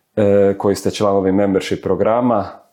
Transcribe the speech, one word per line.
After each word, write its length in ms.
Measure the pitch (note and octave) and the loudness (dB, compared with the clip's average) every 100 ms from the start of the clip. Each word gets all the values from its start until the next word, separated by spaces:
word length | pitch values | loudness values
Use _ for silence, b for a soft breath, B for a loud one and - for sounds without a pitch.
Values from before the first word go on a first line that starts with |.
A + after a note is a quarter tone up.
| _ - | _ -2
e, 380 | G2+ G2+ G2 G2 | 2 4 2 2
koji 180 | G#2 F#2+ | -2 -2
ste 160 | G2+ | -4
članovi 400 | - G#2 G2 F#2+ | -2 0 0 0
membership 520 | F#2+ G2+ F#2+ - F#2 | 0 0 0 -2 -4
programa 640 | F#2+ F2+ G2+ A#2 B2 A2 F#2+ - _ | -2 -2 0 0 0 -2 -4 -12 _